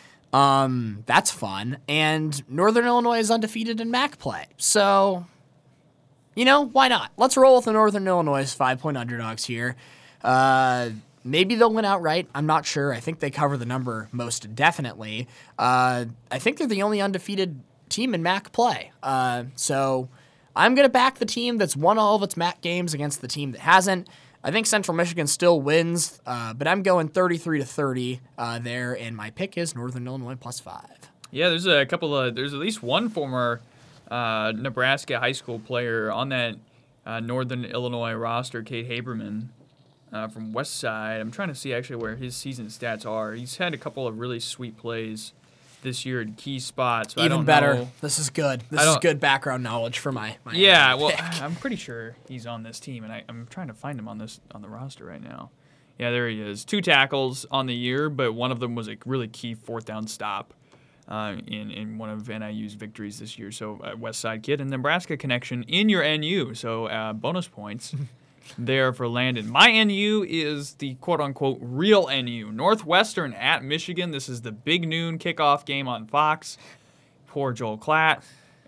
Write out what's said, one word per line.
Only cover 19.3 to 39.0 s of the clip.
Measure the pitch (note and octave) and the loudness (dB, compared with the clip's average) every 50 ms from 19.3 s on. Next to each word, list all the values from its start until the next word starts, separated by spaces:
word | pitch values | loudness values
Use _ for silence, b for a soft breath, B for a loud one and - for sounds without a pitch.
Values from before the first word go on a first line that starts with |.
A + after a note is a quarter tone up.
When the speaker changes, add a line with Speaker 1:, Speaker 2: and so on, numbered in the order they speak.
| B2 A#2+ A#2+ C3 - | 0 -2 -6 -8 -8
Speaker 1:
so | - - - C#3+ C3+ C#3 C3+ C3 C3 B2+ B2+ b b b b b b b b _ | -6 -4 -2 0 2 2 2 0 0 -2 -6 b b b b b b b b _
I'm | A2+ C3 A3+ B3+ | 4 6 6 8
gonna | C4+ C#4+ B3+ | 8 6 6
back | - B3+ B3 C4+ C4 - | 6 6 4 4 2 0
the | B3 | -4
team | G#3+ - A#3 A#3+ A#3+ A#3+ A3 | -4 -2 -2 -2 -2 0 0
that's | G3+ D3+ - C3+ | 0 0 0 2
won | D3+ F3 G#3+ A3 | 4 4 4 6
all | G#3+ G3+ G#3+ | 6 4 4
of | G#3+ G3 | 4 2
its | - - | -2 -2
mac | F3 E3+ F3 F3 - | -2 -2 -2 -2 -4
games | - F3 F3 F3+ F3 E3+ D#3 | -4 -4 -2 -2 -2 -2 -4
against | C#3 D3 D3 C#3+ - | -4 -4 -4 -4 -6
the | - B2 | -8 -8
team | - C#3+ D3 C3+ | -6 -6 -6 -6
that | A#2+ - | -8 -2
hasn't. | - D#3+ F3 F#3+ F3+ G3 F#3+ D#3+ - B B B B B B B | 4 6 8 8 8 6 2 0 -2 B B B B B B B
I | - C#3 | -4 -2
think | D#3+ A3 A3 - | 0 0 2 2
Central | A3 G#3 F#3+ - E3 | 2 2 2 0 0
Michigan | E3 F3 E3+ E3+ E3+ D3+ C#3 | 0 0 0 0 0 0 0
still | - - F3 F3 E3+ D#3 | 0 4 6 6 6 6
wins, | C3+ C#3+ D3+ E3 E3 E3+ E3+ F3 D3 - - - _ | 4 4 4 4 4 4 2 0 -2 -2 -4 -10 _
uh, | - B2 A#2+ A#2 A2+ A2+ | -8 -6 -6 -6 -6 -6
but | B2 C#3+ | -2 0
I'm | D#3 F3+ G3+ | 2 2 2
going | F#3 G3 F#3 F3 D#3+ D3+ | 4 4 4 4 2 0
thirty-three | - F#3 F#3 F3+ E3+ E3 - E3+ D#3+ D3 | 0 2 2 2 0 -2 -2 -2 -2 -2
to | C3 | -2
thirty, | B2 - - D3 C3+ B2+ B2+ B2 B2 B2+ B2 - - _ - | -4 -2 -2 -2 0 0 -2 -2 -4 -6 -8 -10 -14 _ -6
uh, | A#2+ A#2 A#2 A#2 | -6 -4 -4 -6
there, | A#2 A#2+ A#2+ B2 B2 B2 B2 - | -6 -6 -6 -4 -4 -4 -4 -6
and | A#2 A2+ A#2 A2 | -6 -8 -10 -10
my | A2 A2 | -10 -12
pick | - - F#3 F#3+ - F3 | -8 -8 -8 -6 -4 -4
is | E3+ E3 - | -6 -4 -6
Northern | A#2+ A#2+ B2+ B2+ B2+ B2 B2+ | -6 -8 -8 -8 -8 -8 -8
Illinois | C3 C3+ B2+ A#2+ C3+ | -8 -10 -10 -10 -12
plus | B2 B2+ B2 A#2+ - | -12 -12 -12 -12 -12
five. | - - E2+ - - - - - - - _ _ - - | -12 -14 -16 -16 -16 -18 -20 -20 -20 -20 _ _ -20 -10
Speaker 2:
Yeah, | - C3+ E3 F3+ | -4 0 0 2
there's | E3 E3 F3 F#3+ | 2 2 2 4
a | D#3+ C#3+ C#3 | 4 4 4
couple | C3 D#3+ C#3+ - D#3 D3 | 2 0 -2 -2 -2 0
of, | C3+ C3 B2 A#2 | 0 0 0 -2
there's | A#2+ C3 C#3+ C#3+ | -2 -4 -4 -4
at | C#3 | -4
least | D#3 A3 A3 - | -4 -4 -4 -4
one | - A#2+ C3+ F3+ A#3 A#3 | -2 0 0 0 0 0
former, | A3 F3 D3 C3+ B2+ B2+ B2 A#2+ A#2+ A#2 b b b b b b b b b - | -2 -4 -4 -2 -2 0 0 0 -2 -4 b b b b b b b b b -8
uh, | A#2 A#2+ A#2+ A2+ A2 A2 G#2+ A2 A2+ | -6 -4 -2 -2 -2 0 -2 -2 -2
Nebraska | G#2+ B2 C3+ A2+ B2+ B2 C3 C#3 C#3 - - C3+ A#2 | -4 -4 -4 -2 0 2 2 2 0 0 -2 -2 0
high | B2 B2+ C3+ | 0 0 -2
school | B2+ - - A#2+ A2+ | -2 -6 -8 -8 -8
player | A2 - C3 A#2+ A#2+ A#2 A2+ A2+ G#2+ G#2+ | -6 -4 -4 -2 -2 0 -2 -2 -2 -2
on | G#2 A2 C3 C3+ | -2 -2 -2 -2
that, | C3+ B2+ A#2+ A#2 G#2+ - b b b b b b b b _ | -2 -2 -2 -2 -4 -8 b b b b b b b b _
uh, | - A2+ A2+ | -10 -8 -8
Northern | A2+ A#2 B2 B2+ C3 B2 B2+ B2 A#2+ | -6 -4 -4 -4 -4 -4 -6 -6 -6
Illinois | - - B2 B2 B2 A#2+ A#2+ A#2 A2+ A2+ | -6 -6 -4 -4 -4 -4 -4 -4 -4 -4
roster, | A2+ A#2 A2+ A#2 A#2+ B2+ B2+ - A#2 A2 | -4 -4 -2 -2 -2 -4 -4 -8 -10 -8
Cade | - B2 A#2 A#2 B2 | -8 -8 -8 -8 -6
Haberman, | A#2+ A#2 | -8 -8